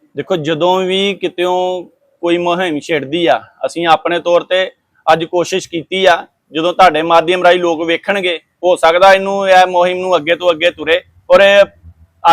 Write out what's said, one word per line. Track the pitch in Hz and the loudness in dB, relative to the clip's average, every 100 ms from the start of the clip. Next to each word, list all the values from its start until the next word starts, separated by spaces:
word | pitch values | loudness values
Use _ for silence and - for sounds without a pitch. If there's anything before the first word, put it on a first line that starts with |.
| _ 139 | _ -12
ਦੇਖੋ, | 139 180 | -6 -6
ਜਦੋਂ | 147 156 175 185 | -4 -2 -2 -2
ਵੀ | 185 190 196 | -2 -2 -4
ਕਿਤਿਓਂ | 185 180 - 180 180 180 180 - _ _ _ | -4 -8 -4 -4 -2 -4 -6 -10 _ _ _
ਕੋਈ | 170 175 | -4 -2
ਮੁਹਿੰਮ | 175 175 185 147 | -2 -4 -4 -6
ਛਿੜਦੀ | - 156 135 170 165 | -6 -6 -4 -2 0
ਆ, | 117 113 _ 135 | 0 -4 _ -8
ਅਸੀਂ | 165 170 | -4 0
ਆਪਣੇ | 156 165 170 | 0 0 -4
ਤੌਰ | 175 170 | 0 -2
ਤੇ | 156 185 190 - _ _ - | 0 -4 -4 -8 _ _ -2
ਅੱਜ | 165 | 0
ਕੋਸ਼ਿਸ਼ | 165 175 160 185 - | 0 -4 -4 -6 -8
ਕੀਤੀ | 165 - 190 185 | -10 -8 0 2
ਆ, | 170 - _ _ | 0 -4 _ _
ਜਦੋਂ | 147 175 | -6 -2
ਤੁਹਾਡੇ | 185 185 151 | 2 2 2
ਮਾਧਿਅਮ | 165 170 160 180 | 2 2 2 2
ਰਾਹੀਂ | 175 180 | 2 2
ਲੋਕ | 175 156 165 | 0 -4 -4
ਵੇਖਣਗੇ, | 165 - 202 180 160 | -4 -4 -4 -4 -6
ਹੋ | _ _ 180 170 | _ _ -2 0
ਸਕਦਾ | 165 175 190 | 2 4 4
ਇਹਨੂੰ, | 190 196 196 190 | 4 0 -2 2
ਇਹ | 185 185 | 4 4
ਮੁਹਿੰਮ | 180 180 185 | 2 -2 -2
ਨੂੰ | 185 170 | -2 -2
ਅੱਗੇ | 151 170 | -2 -2
ਤੋਂ | 175 | -2
ਅੱਗੇ | 160 170 | 0 -2
ਤੁਰੇ। | 156 151 175 - _ - | -2 -2 -2 -4 _ 2
ਔਰ | 180 | 4
ਇਹ | 196 202 196 _ - - _ _ 170 | 4 4 2 _ -20 -20 _ _ 2